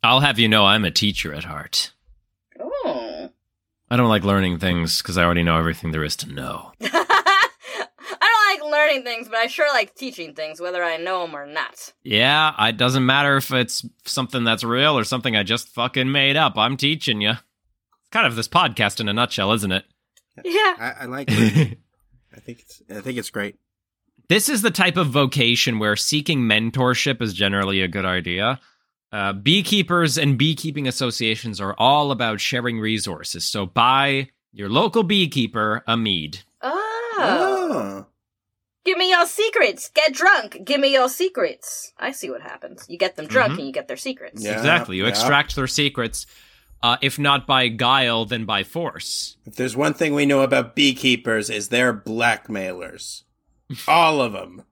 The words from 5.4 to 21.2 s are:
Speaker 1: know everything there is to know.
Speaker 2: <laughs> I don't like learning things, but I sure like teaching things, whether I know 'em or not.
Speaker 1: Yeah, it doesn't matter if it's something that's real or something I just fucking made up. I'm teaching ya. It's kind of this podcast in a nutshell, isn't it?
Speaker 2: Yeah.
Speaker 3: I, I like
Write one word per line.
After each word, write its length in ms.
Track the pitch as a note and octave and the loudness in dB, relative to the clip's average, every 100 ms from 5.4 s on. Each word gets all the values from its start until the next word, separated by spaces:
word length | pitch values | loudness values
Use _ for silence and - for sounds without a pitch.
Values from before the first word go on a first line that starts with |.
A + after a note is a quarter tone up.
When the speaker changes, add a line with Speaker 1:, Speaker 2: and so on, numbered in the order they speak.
Speaker 1:
know 160 | E2+ E2 | 2 2
everything 320 | E2 E2 E2+ | 2 -2 -6
there 120 | D#2 | -4
is 120 | D2+ - | -4 -6
to 160 | C2 | -10
know. 400 | C2+ C2+ - - _ | -10 -10 -12 -14 _
Speaker 2:
<laughs> 40 | |
I 1800 | A3 E4 - A4+ - G4 A4+ _ - - - _ - - G4+ A4 G#4 D4 | -2 -2 2 2 4 2 2 _ -14 -10 -12 _ -16 -2 2 4 4 2
don't 20 | |
like 80 | D4+ | 0
learning 320 | D4+ D4+ C#4 | 2 4 2
things, 240 | B3 A#3 A#3+ | -2 -10 -6
but 100 | A3+ | -2
I 80 | A#3 | -2
sure 220 | - D4 | 0 2
like 220 | C4 G3+ | 2 -2
teaching 400 | _ C4 B3 E3 | _ -12 -10 -14
things, 260 | C#3+ D#3 D#3 | -10 -12 -8
whether 220 | F3 F3+ | -6 -2
I 140 | F3 D#3+ | -2 -4
know 260 | E3+ F#3 | -4 -4
'em 100 | E3+ D3 | -6 -10
or 100 | C#3+ | -10
not. 460 | D#3 B2 - - _ | -8 -8 -10 -20 _
Speaker 1:
Yeah, 500 | - G#2+ B2 D3+ D#3 D3 A2 | -2 2 4 4 2 2 0
it 80 | A2 | 2
doesn't 300 | B2+ C3 B2+ | 2 2 4
matter 300 | C3+ C#3+ C#3 | 4 4 2
if 160 | - | 2
it's 320 | C3 A#2+ - A#2 _ | -2 -2 -4 -10 _
something 400 | - - B2 C3 | -8 -6 -4 -2
that's 200 | A#2 A2+ | 0 0
real 340 | A#2 A#2+ D3 C#3+ | 0 2 2 2
or 60 | |
something 320 | G#2+ B2+ A#2+ A2 | 0 -2 0 0
I 60 | |
just 260 | F#2+ A2+ - | 0 -2 -4
fucking 420 | - B2 C3+ C3 | -6 -4 -2 0
made 260 | C#3+ C3+ C#3+ | 2 2 4
up. 200 | D3+ G#2+ | 2 2
I'm 200 | A2 B2+ | 0 0
teaching 440 | C#3 D#3 - G#2+ | -2 -2 -2 0
ya. 160 | G#2 A#2 _ _ _ _ _ _ | 0 -2 _ _ _ _ _ _
It's 100 | _ | _
kind 160 | G#3+ F#3 | 0 0
of 100 | A2+ | 0
this 120 | A2+ | -2
podcast 520 | E3+ E3 A2 G#2 - | 0 0 2 0 0
in 80 | G#2+ | -4
a 40 | |
nutshell, 400 | G#2 A#2+ - G2 | -2 -2 0 0
isn't 200 | A2 G2+ | 0 0
it? 120 | F#2 - _ _ _ _ - | -2 -4 _ _ _ _ -14
Speaker 2:
Yeah. 300 | F#4 F4 G#4+ F4 | -4 2 2 0
Speaker 3:
I, 140 | A#2+ - | -6 -8
I 20 | B2+ | -10
like 220 | C3 | -8